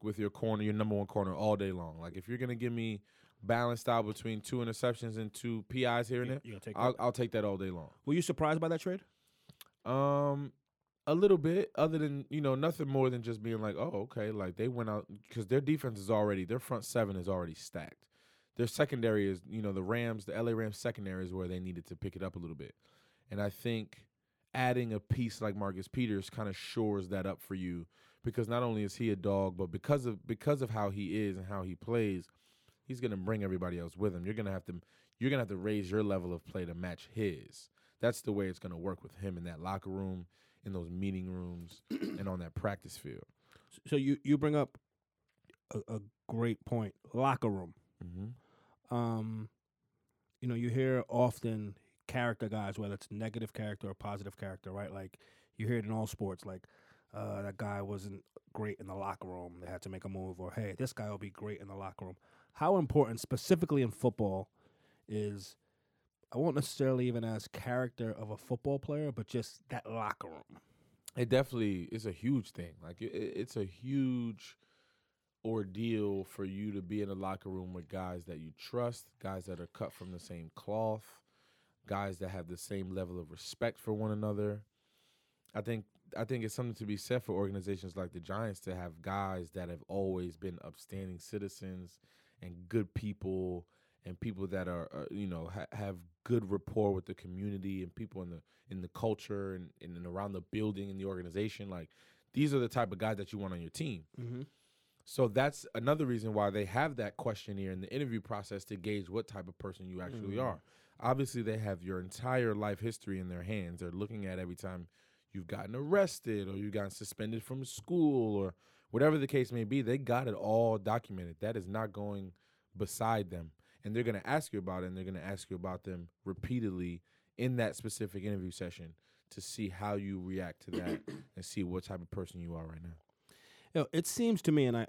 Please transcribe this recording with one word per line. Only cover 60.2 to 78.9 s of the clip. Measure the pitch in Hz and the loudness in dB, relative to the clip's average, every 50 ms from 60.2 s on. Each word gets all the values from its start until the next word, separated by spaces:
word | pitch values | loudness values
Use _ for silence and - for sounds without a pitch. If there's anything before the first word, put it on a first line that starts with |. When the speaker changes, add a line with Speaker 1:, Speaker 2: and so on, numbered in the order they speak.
| 92 92 90 90 | -6 -6 -6 -8
Speaker 2:
or, | 90 90 | -8 -6
"Hey, | - 117 107 98 92 | -4 -4 -4 -4 -2
this | - 131 127 - | -2 -4 -4 -4
guy | - 107 107 | -4 -6 -6
will | 104 | -6
be | 95 110 98 | -6 -8 -10
great | - - 104 104 104 - | -10 -8 -8 -8 -8 -8
in | 98 | -10
the | 98 98 | -10 -10
locker | 98 98 95 - - 104 | -8 -10 -10 -10 -10 -10
room." | 92 95 - _ _ _ - _ _ - | -12 -12 -14 _ _ _ -20 _ _ -2
How | - 151 175 196 | 2 6 6 8
important, | 185 156 - - 147 131 113 113 113 | 8 6 6 8 8 8 6 4 -4
specifically | - - 131 123 - - 190 160 165 - 151 139 | -4 -2 -2 0 6 6 6 6 6 4 6 6
in | 127 110 | 4 4
football, | - - - 120 - - 107 98 95 95 95 - _ _ _ _ _ _ _ _ _ _ _ | 2 4 2 2 4 4 2 2 2 0 -4 -6 _ _ _ _ _ _ _ _ _ _ _
is, | - 107 107 104 104 101 98 95 - - _ _ _ _ _ _ _ _ _ _ _ _ _ _ - | -6 -2 -2 -2 -2 -4 -6 -10 -12 -16 _ _ _ _ _ _ _ _ _ _ _ _ _ _ -6
I | - | -2
won't | 135 156 170 135 | 0 2 2 2
necessarily | 139 135 - - - 139 131 131 127 123 | 2 0 -2 0 2 4 4 4 4 4
even | 123 117 120 117 | 2 2 0 0
ask | 113 110 104 - - | 0 -2 -2 -4 -6
character | - - - 123 123 127 127 117 - - 117 113 | -10 -6 -4 0 0 2 0 0 -2 -2 -4 -2
of | - - 110 107 | -2 -4 -6 -6
a | 104 | -8
football | - - - 127 120 - 139 139 135 | -8 -4 -4 -2 0 0 0 0 0
player, | - - 147 151 151 143 | 0 -2 -2 0 0 -2
but | 113 113 107 | -2 -4 -4
just | - - 117 107 - - - _ - | -2 -2 -2 -2 -2 -8 -16 _ -8
that | 123 120 - - | -8 -8 -6 -6
locker | 113 113 107 104 - - - | -4 -2 -2 -2 -2 -4 -8
room? | 87 80 73 - - - - _ _ _ _ _ _ _ _ - - - | -12 -12 -12 -14 -16 -20 -20 _ _ _ _ _ _ _ _ -18 -6 0
Speaker 1:
It | 127 123 117 | 0 4 6
definitely | 127 131 135 - 127 117 110 104 95 90 85 - | 6 6 6 6 2 2 4 4 2 2 -2 -4
is | - 113 110 | -6 -4 -4
a | 107 | -4
huge | 87 - 107 127 139 123 95 - | -4 0 2 2 2 2 2 -2
thing. | - - 87 85 78 - 82 | -6 -8 -8 -8 -10 -14 -14
Like, | 82 87 - | -14 -10 -8
it, | 107 120 - | -6 -4 -2
it, | - 110 - - | -2 -2 -2 -2
it's | 92 120 - - | -4 -6 -4 -2
a | 113 98 | -4 -4
huge | 92 90 - 123 131 139 139 135 127 127 123 120 117 107 - - - - _ _ _ _ _ _ _ _ _ _ _ _ _ _ _ _ _ - | -4 -6 -8 -4 0 2 4 4 4 2 2 0 -2 -4 -8 -12 -20 -20 _ _ _ _ _ _ _ _ _ _ _ _ _ _ _ _ _ -4
ordeal | 113 113 110 101 95 90 104 117 117 113 107 104 101 98 98 92 | -2 0 0 0 -2 -4 -2 0 2 2 4 4 2 2 0 -2
for | - - - 98 | -4 -6 -6 -4
you | 95 95 98 104 107 | -4 -4 -4 -4 -2
to | 98 98 | -4 -4
be | 92 87 104 107 | -4 -2 -2 -2
in | 101 98 | 0 -2
a | 95 | -2
locker | 95 95 95 95 95 - 98 | -4 -2 -4 -4 -4 -6 -6
room | 92 92 90 90 90 | -6 -6 -6 -6 -8
with | 90 80 - | -10 -8 -6
guys | 98 95 92 90 90 87 85 | -6 -4 -4 -4 -6 -6 -8
that | 90 82 78 | -10 -10 -10
you | 80 80 - | -10 -12 -14
trust, | - - - - 120 120 120 | -16 -12 -4 -2 0 0 0